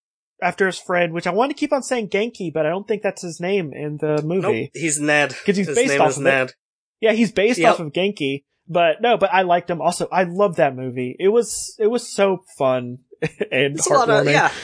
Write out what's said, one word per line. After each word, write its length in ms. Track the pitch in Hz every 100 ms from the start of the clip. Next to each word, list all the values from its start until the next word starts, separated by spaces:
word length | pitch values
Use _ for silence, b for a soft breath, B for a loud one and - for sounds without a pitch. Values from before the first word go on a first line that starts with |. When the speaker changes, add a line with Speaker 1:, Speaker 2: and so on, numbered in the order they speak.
| _ _ _ -
Speaker 1:
after 240 | 180 175 190
his 140 | 170
friend, 340 | - 180 170
which 140 | 170 180
I 40 |
want 200 | 190 277
to 60 | 294
keep 160 | 294
on 100 | 277
saying 260 | - 247 208
Genki, 420 | 196 240 - 175
but 120 | 160 151
I 40 |
don't 180 | 185 208
think 160 | 208
that's 180 | 196 190
his 180 | 180 156
name 300 | 175 202 156
in 240 | - 147 147
the 240 | 151 151
movie. 380 | 151 185 175 110
Speaker 2:
Nope, 60 | 131
he's 260 | - 160 151
Ned. 360 | 147 147 139 127 -
Speaker 1:
'Cause 120 | 196
he's 100 | 180
Speaker 2:
His 80 | 147
Speaker 1:
based 160 | 262
Speaker 2:
name 80 | 139
Speaker 1:
off 80 | 151
Speaker 2:
is 60 | 139
Speaker 1:
of 80 | 139
it. 40 |
Speaker 2:
Ned. 240 | 135 127 - _ _ _ -
Speaker 1:
Yeah, 100 | 220
he's 200 | 220 226
based 260 | - 214 208
Speaker 2:
Yep. 140 | 165
Speaker 1:
off 60 | 175
of 100 | 170
Genki, 540 | 175 196 196 139 139 _ _ -
but 340 | 175 170 151
no, 160 | 240 202
but 140 | 190
I 80 | 180
liked 280 | 180 175 175
him 120 | 170
also. 260 | 156 - 165
I 120 | 170
love 320 | 180 180 202 170
that 180 | 147 127
movie. 400 | 131 123 127 -
It 80 | 190
was, 480 | 233 220 - - -
it 100 | 214
was 240 | 240 -
so 280 | - 196 185 _ -
fun 420 | 135 127 123 127 _
<laughs> 120 | -
and 540 | 160 - 208 131 143 151
Speaker 2:
It's 100 | -
a 60 |
lot 160 | 285 233
of, 160 | 214 143
Speaker 1:
heartwarming. 60 |
Speaker 2:
yeah, 180 | 147 156 -